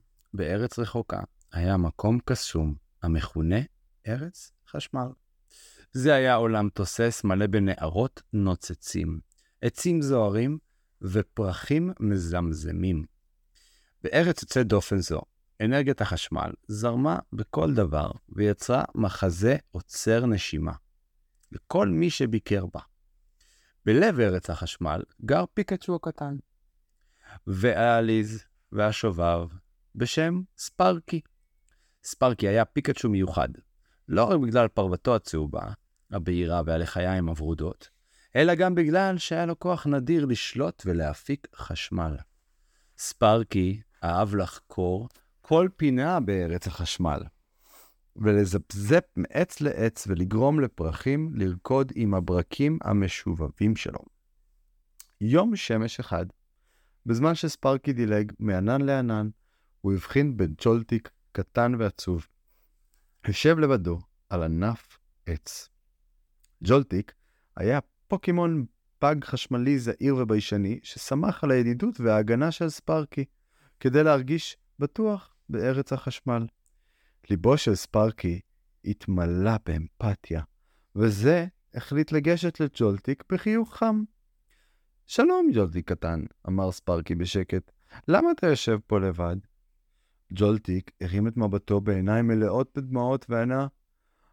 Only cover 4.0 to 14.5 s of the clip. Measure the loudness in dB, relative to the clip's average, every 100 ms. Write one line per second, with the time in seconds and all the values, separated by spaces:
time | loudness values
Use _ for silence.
4 | -8 -8 -8 -14 -20 _ _ -12 -8 -6
5 | -6 -10 _ _ _ -20 -20 -20 _ -2
6 | 4 4 6 4 4 2 0 -2 -6 0
7 | 0 0 0 2 2 2 2 0 -2 0
8 | -2 -4 _ -2 0 0 -4 -12 -8 -4
9 | -4 -6 -10 _ _ _ -4 -2 0 0
10 | 2 2 2 2 0 -2 _ _ _ _
11 | -2 -2 -2 -4 -4 -4 -2 0 0 -2
12 | 0 0 0 -2 -2 -4 -6 -2 -2 -2
13 | -4 _ _ _ _ _ _ _ _ _
14 | 0 2 2 0 -2